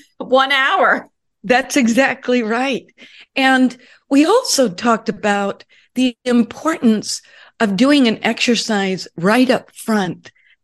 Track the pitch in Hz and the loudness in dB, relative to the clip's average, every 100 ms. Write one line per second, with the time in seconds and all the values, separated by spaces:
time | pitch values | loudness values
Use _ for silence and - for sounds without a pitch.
0 | - _ 190 262 262 277 269 370 226 - | -18 _ 0 0 2 0 0 2 0 0
1 | - _ _ _ 196 254 262 294 233 233 | -4 _ _ _ -2 -2 0 0 2 2
2 | 269 247 - 247 220 226 269 247 - _ | 0 -2 -2 -2 -2 -4 -4 -6 -10 _
3 | - - - - 262 262 254 - - _ | -20 -20 -10 -2 0 2 2 -2 -16 _
4 | _ 277 302 466 - - 247 175 240 220 | _ 2 4 2 2 0 0 0 -2 -2
5 | 226 - 208 202 196 - - _ _ - | -4 -4 -2 -2 -2 -6 -16 _ _ -2
6 | 254 - 254 240 233 - 302 320 240 214 | -2 -2 0 0 0 -4 -4 0 0 0
7 | - - - - - - 226 190 262 294 | -2 -10 -14 -20 -20 -4 -2 2 2 4
8 | 240 214 - 226 - 233 - 208 196 185 | 2 0 -4 -2 0 -2 -2 -2 -2 -6
9 | - - 175 233 254 247 - - - 214 | -10 -4 0 2 2 0 -4 -12 -4 -2
10 | 185 170 - _ _ _ | -2 -8 -16 _ _ _